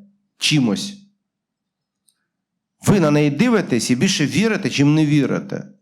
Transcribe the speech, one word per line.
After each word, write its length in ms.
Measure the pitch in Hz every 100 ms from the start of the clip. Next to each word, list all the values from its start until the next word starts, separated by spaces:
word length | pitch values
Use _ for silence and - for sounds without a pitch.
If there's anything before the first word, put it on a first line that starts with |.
| - _ _ -
чимось. 560 | - 156 120 98 - - - _ _ _ _ _ _ _ _ _ _ _ _ _ _ _ _ _ -
Ви 120 | 202
на 120 | 156
неї 180 | 147 147
дивитесь 640 | 143 240 220 - 120 -
і 40 | 123
більше 300 | 185 - 139
вірите, 440 | 131 220 208 -
чим 260 | - 143 156
не 100 | 151
вірите. 640 | 147 120 95 - - - -